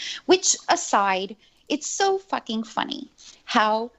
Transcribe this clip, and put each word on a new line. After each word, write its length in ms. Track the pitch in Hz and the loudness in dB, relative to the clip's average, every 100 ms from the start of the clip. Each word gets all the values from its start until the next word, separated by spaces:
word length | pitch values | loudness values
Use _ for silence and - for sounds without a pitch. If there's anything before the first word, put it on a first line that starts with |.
| - - - | -10 -4 2
which 280 | 370 - - - | 4 4 -2 0
aside, 640 | 339 - 220 196 190 196 220 _ _ - | -2 2 2 2 0 -4 -10 _ _ -6
it's 180 | 294 - | -4 -4
so 300 | - 392 381 | 0 2 0
fucking 460 | - - - 220 | -2 -8 -4 -6
funny 460 | 220 - - - - _ - - - | -4 -4 -4 -6 -12 _ -20 -18 0
how 460 | 240 214 220 240 | 2 4 2 -2